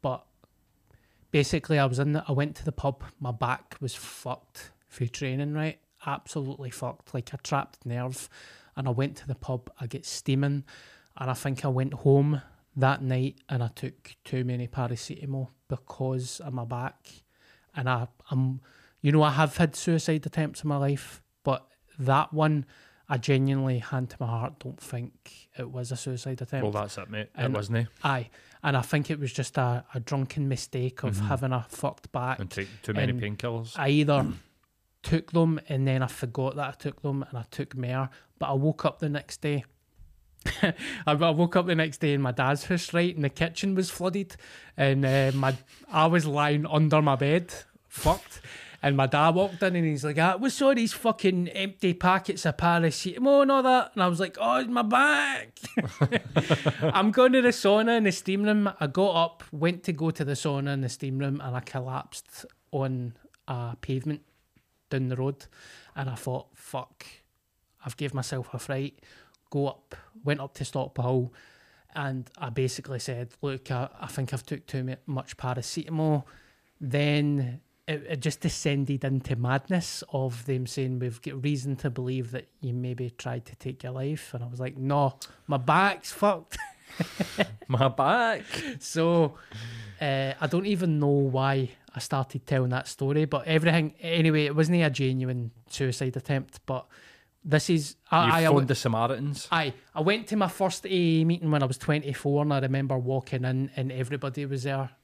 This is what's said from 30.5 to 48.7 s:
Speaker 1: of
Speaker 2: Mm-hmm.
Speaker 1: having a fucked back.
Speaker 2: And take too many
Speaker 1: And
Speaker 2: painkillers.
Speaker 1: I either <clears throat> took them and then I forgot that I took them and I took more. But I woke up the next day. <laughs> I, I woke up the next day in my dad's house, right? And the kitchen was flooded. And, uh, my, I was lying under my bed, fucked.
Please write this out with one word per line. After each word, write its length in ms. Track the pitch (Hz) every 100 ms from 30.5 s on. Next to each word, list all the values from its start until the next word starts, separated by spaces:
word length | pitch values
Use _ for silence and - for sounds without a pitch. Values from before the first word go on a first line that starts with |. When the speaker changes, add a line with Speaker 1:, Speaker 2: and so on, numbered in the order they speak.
| 127 - 131 127 -
Speaker 1:
of 120 | 113 101
Speaker 2:
Mm-hmm. 120 | 104
Speaker 1:
having 240 | - 131
a 140 | 127 113
fucked 440 | - 143 - -
back. 260 | 135 123 131
Speaker 2:
And 100 | 92
take 200 | - 98 110
too 100 | -
many 180 | 104 131
Speaker 1:
And 100 | 123
Speaker 2:
painkillers. 520 | 107 104 123 117 113 -
Speaker 1:
I 120 | 139
either 360 | 147 147 143 127 90 _ _ _
<clears throat> 380 | _ _ _
took 300 | - 160 -
them 260 | 165 165 156 -
and 180 | 135 135
then 160 | 131
I 60 | 131
forgot 480 | - 123 117 131 139
that 120 | 139
I 20 | 135
took 240 | 151 -
them 240 | - 139 135
and 100 | 127
I 60 | 113
took 240 | - 139 127
more. 340 | 123 127 131 - _ _
But 120 | 135
I 20 |
woke 320 | 139 147 156 156
up 140 | -
the 100 | 151
next 320 | 147 - -
day. 240 | 151 143 - _ _ _ - - _ _ -
<laughs> 0 | -
I, 100 | 190 - - - 160
I 80 | 147 165
woke 260 | 156 170 180
up 80 | 180
the 100 | 165
next 220 | 160 139
day 160 | 160
in 80 | 143
my 100 | 135
dad's 320 | 120 135 139
house, 300 | - 175 -
right? 200 | 170 175
And 120 | 165 143
the 40 |
kitchen 460 | - 165 165 196 190
was 140 | 185
flooded. 480 | - 180 190 196 - - - - -
And, 280 | 139 135 135
uh, 260 | 135 135 135
my, 180 | 135 131 - - -
I 140 | 185 160
was 180 | 170 151
lying 400 | 143 147 147 156
under 360 | 151 156 151
my 160 | 151 135
bed, 360 | 139 165 175 - - _ _
fucked. 500 | - 151 180 - - - - -